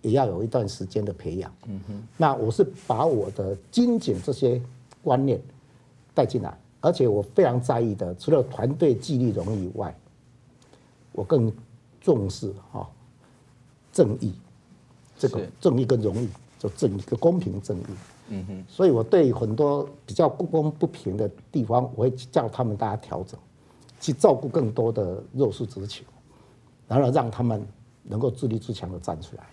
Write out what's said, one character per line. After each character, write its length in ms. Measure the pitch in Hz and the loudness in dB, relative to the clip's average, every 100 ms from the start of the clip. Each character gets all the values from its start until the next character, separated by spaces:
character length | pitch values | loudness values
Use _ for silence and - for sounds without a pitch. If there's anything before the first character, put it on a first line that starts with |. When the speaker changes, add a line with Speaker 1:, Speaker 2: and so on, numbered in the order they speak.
Speaker 1:
也 100 | - | 2
要 140 | 127 123 | 2 2
有 180 | 90 | -2
一 20 | 110 | -2
段 220 | 127 101 | -2 -2
时 160 | - | -6
间 200 | 98 107 | -6 -4
的 80 | 101 | -4
培 240 | 90 110 90 | -6 -8 -6
养。 160 | - - - | -8 -12 -12
Speaker 2:
嗯 140 | 98 98 | -12 -10
哼。 140 | 101 110 - | -14 -14 0
Speaker 1:
那 180 | 156 | 2
我 160 | 127 110 | 2 -2
是 120 | 113 190 - - | 2 0 0 -4
把 200 | 113 160 | 0 2
我 240 | 123 95 | 2 -2
的 260 | 98 95 98 - | -4 -6 -6 -4
精 260 | - 240 233 | 0 2 2
简 160 | - 92 | 0 -4
这 100 | 117 | -2
些 280 | 131 127 123 - - - - | 0 0 0 -4 -16 -20 -8
观 220 | - 131 | 0 2
念 160 | 135 101 - - _ - _ _ _ | 2 0 -4 -20 _ -20 _ _ _
带 140 | - 120 | 0 2
进 160 | 123 | 0
来， 160 | - - _ _ | -4 -10 _ _
而 120 | 156 | 0
且 140 | 175 127 | 4 2
我 160 | 104 | 2
非 200 | 101 - | 2 4
常 160 | 156 123 | 4 4
在 220 | 123 117 | 0 0
意 140 | 117 | 0
的， 200 | 98 90 90 | -2 -6 -4
除 140 | - | 2
了 100 | 151 | 4
团 320 | - - 117 | 4 -2 -2
队 200 | 147 165 | 2 2
纪 220 | 113 - 135 | 2 0 0
律 160 | 123 | 0
荣 240 | 98 87 107 | 0 -4 -4
誉 100 | 90 | -6
以 40 | 98 | -6
外， 180 | 82 - _ _ _ _ _ _ _ - _ _ _ | -8 -10 _ _ _ _ _ _ _ -20 _ _ _
我 100 | - | -8
更 280 | 98 151 113 - - - _ _ | 0 2 2 -2 -16 -20 _ _
重 280 | - 131 95 | 2 2 0
视 240 | - 98 98 - | -6 -8 -10 -12
哈， 140 | 98 92 - - _ _ _ _ _ _ _ _ | -12 -12 -16 -20 _ _ _ _ _ _ _ _
正 260 | - 123 85 | 2 2 2
义， 140 | 104 92 - - _ - _ _ _ - | -4 -6 -18 -20 _ -20 _ _ _ -4
这 120 | 131 | -2
个 100 | - | -2
Speaker 2:
是。 100 | 95 - | -8 0
Speaker 1:
正 200 | 175 127 | 2 2
义 60 | 120 | 2
跟 120 | 120 | 2
荣 140 | 104 98 | 2 -2
誉， 120 | 117 - - _ | -4 -8 -20 _
就 100 | 104 | -8
正 200 | - 131 | -2 -2
义， 80 | 98 | -2
一 40 | |
个 140 | - 117 | -6 2
公 220 | 170 180 | 2 2
平 240 | - 98 | -2 -6
正 160 | - 92 | -6 -8
义。 60 | - 98 - - - | -8 -14 -16 -20 -12
Speaker 2:
嗯 140 | 98 92 | -10 -8
哼。 160 | 95 92 | -12 -12
Speaker 1:
所 200 | - 185 | 2 4
以 40 | |
我 120 | 117 | 4
对 280 | 113 190 139 | 4 4 6
很 220 | 120 110 | 2 -2
多 320 | 110 143 143 - - - | 0 2 0 -4 -12 -6
比 80 | |
较 140 | - 160 | 2 2
不 140 | - | 2
公 280 | 180 160 151 | -2 0 0
不 160 | 151 160 | -2 -4
平 300 | - - 101 | -4 -6 -4
的 140 | 101 - - | -4 -6 -6
地 100 | 147 | -4
方， 260 | 113 120 127 | 2 0 0
我 100 | - | 0
会 60 | 123 | -2
叫 380 | 127 - 160 120 | -2 -2 -2 0
他 160 | - | -2
们 120 | 120 101 | -2 -2
大 120 | 110 | -4
家 80 | 107 | -4
调 260 | - 78 | -6 -10
整， 160 | 90 - _ _ _ - - - | -8 -14 _ _ _ -20 -20 -8
去 120 | - | -6
照 200 | 127 208 | 4 4
顾 160 | 135 135 | 4 0
更 240 | 165 117 | -2 0
多 180 | 110 113 | 0 -2
的 320 | 107 92 95 - | 0 -4 -6 -10
弱 180 | 127 127 | -2 -2
势 140 | 95 113 | -2 -10
族 200 | - 101 | -8 -12
群， 180 | - - - _ - - _ _ _ _ | -12 -18 -20 _ -20 -20 _ _ _ _
然 120 | 123 | 2
后 100 | 131 | 4
让 200 | 143 120 | 2 0
他 120 | 107 | 0
们 200 | 120 107 104 - - _ | -2 -2 -6 -16 -20 _
能 160 | - 101 | -8 -2
够 120 | 131 | -2
自 180 | 127 131 | -2 -2
立 100 | 110 | -4
自 140 | - | -6
强 180 | 98 92 | -8 -8
地 80 | 90 | -8
站 220 | - 80 | -8 -10
出 160 | 85 - | -12 -18
来。 60 | - | -20